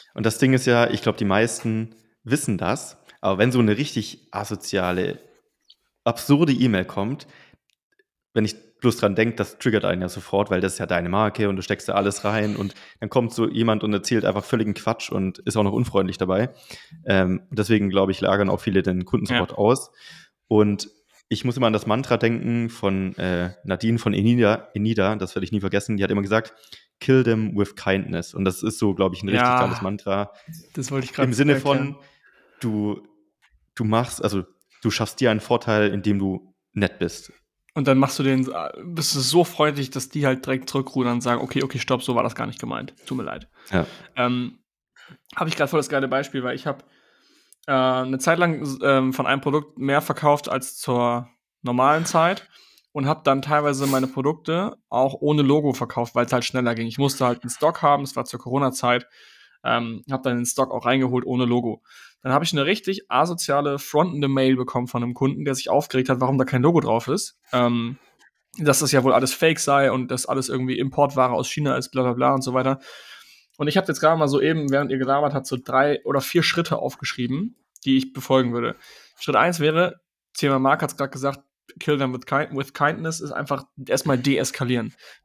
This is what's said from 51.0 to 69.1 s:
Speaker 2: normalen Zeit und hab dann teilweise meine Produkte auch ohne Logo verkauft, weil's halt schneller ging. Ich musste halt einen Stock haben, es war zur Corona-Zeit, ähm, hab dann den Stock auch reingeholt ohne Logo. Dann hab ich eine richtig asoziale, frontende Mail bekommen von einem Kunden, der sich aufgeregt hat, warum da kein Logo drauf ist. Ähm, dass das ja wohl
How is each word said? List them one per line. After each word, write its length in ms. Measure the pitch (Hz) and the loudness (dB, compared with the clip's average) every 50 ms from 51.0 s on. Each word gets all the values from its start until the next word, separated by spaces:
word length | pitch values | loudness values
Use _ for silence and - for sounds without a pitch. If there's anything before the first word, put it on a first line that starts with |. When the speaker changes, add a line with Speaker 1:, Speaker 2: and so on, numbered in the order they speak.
| 120 120 120 120 120 - _ _ _ _ _ _ | 2 2 0 -2 -4 -8 _ _ _ _ _ _
Speaker 2:
normalen 440 | - 123 123 123 131 139 151 160 165 | -6 -4 0 2 4 4 4 2 2
Zeit 440 | - - 165 165 175 196 196 - _ _ - - _ _ _ _ _ | 0 2 4 4 4 2 -2 -6 _ _ -20 -20 _ _ _ _ _
und 160 | - 147 135 139 | -6 -4 0 0
hab 160 | 160 156 - | 0 0 2
dann 180 | - 135 135 | 2 2 2
teilweise 440 | 135 143 151 151 147 147 139 135 139 | 2 0 2 2 2 2 0 0 0
meine 220 | 139 139 131 131 131 | 0 0 0 0 0
Produkte 680 | - 143 131 143 160 160 - - 160 175 196 220 - - _ - | -2 -2 -2 -2 -2 -2 -4 -4 -2 -2 -2 -4 -6 -10 _ -4
auch 240 | - 123 131 135 139 | 0 2 2 0 0
ohne 300 | - - 147 151 147 143 | 0 0 2 2 4 4
Logo 300 | 131 143 151 147 143 127 | 4 4 4 4 2 0
verkauft, 420 | - 127 - - 123 120 113 - | -2 -4 -6 -4 -4 -4 -2 0
weil's 180 | 123 120 117 131 | 0 0 2 0
halt 120 | 123 117 | -2 -2
schneller 280 | - - 131 123 120 117 | -2 -2 -2 0 0 0
ging. 120 | 113 113 113 | -2 -4 -6
Ich 100 | 113 135 | -2 0
musste 280 | 139 139 135 - 131 | 0 0 0 2 0
halt 180 | 123 120 120 - | 0 0 0 -4
einen 60 | 123 | -10
Stock 300 | - - 151 160 165 - | -6 0 0 0 0 2
haben, 220 | - 147 143 143 139 | 2 2 2 2 0
es 120 | 135 - | -4 -6
war 100 | 123 123 | -8 -8
zur 140 | - - 117 | -8 -8 -14
Corona-Zeit, 680 | - 123 123 139 143 131 127 - - 123 123 123 123 _ _ - - - - - - _ _ _ - | -8 -4 -2 0 0 0 0 0 0 2 2 2 0 _ _ -20 -20 -20 -20 -20 -20 _ _ _ -4
ähm, 400 | 123 117 117 120 113 113 - - 139 | -2 0 0 0 -4 -8 -10 -10 -6
hab 140 | 135 131 - | -6 -4 -2
dann 140 | 135 120 120 | -2 -2 -2
den 80 | 120 | -2
Stock 260 | - - - 131 131 | -2 0 -2 -2 -2
auch 140 | - - - | -2 -4 0
reingeholt 400 | 123 131 135 131 123 127 123 - | 0 2 2 2 0 0 -2 -2
ohne 200 | - 123 123 127 | -2 -2 0 0
Logo. 380 | 123 120 123 120 113 107 - _ _ - - - - _ _ | 2 2 0 0 -2 -6 -8 _ _ -20 -20 -20 -20 _ _
Dann 120 | - 127 127 | -4 0 0
hab 100 | 147 170 | 0 0
ich 80 | 165 | 0
eine 140 | 180 147 139 | 0 0 0
richtig 440 | 160 208 214 - 190 196 208 - - | 0 0 -2 -2 -6 -6 -6 -6 -2
asoziale, 720 | - 127 156 175 170 170 - - 139 143 143 147 139 135 | 0 2 2 2 0 -4 -4 -2 0 0 0 0 -2 -4
frontende 480 | - - - 147 175 185 175 147 143 135 | -6 -2 0 2 2 2 0 -2 -2 0
Mail 300 | 135 135 131 131 131 127 | 2 2 4 4 2 2
bekommen 300 | 123 123 - 127 123 123 | 0 -2 -4 -4 -4 -4
von 160 | - 123 120 | -4 -4 -4
einem 100 | 123 120 | -4 -4
Kunden, 320 | - 135 135 - 147 151 | -2 -2 -2 -2 -2 -4
der 100 | 143 131 | -4 -4
sich 140 | 127 - - | -4 -2 0
aufgeregt 400 | 98 143 147 - - 131 131 131 | 0 0 0 0 0 -2 0 0
hat, 100 | 131 123 | 0 0
warum 180 | 135 131 139 131 | 2 2 2 2
da 60 | 131 | 0
kein 180 | 131 - 123 | 0 0 2
Logo 200 | 123 160 175 160 | 4 4 4 4
drauf 260 | - - 110 117 - 127 | 2 2 0 0 0 -2
ist. 320 | 143 196 - - - _ _ _ - | -4 -4 -4 -8 -14 _ _ _ 0
Ähm, 440 | 123 123 120 120 117 117 117 131 - _ _ _ _ _ _ _ _ _ _ - - | 2 2 2 2 0 -2 -4 -8 -10 _ _ _ _ _ _ _ _ _ _ -10 -4
dass 220 | 160 147 135 139 | 2 2 2 2
das 120 | 151 131 | 2 2
ja 120 | 147 135 123 | 2 4 4
wohl 100 | 131 | 6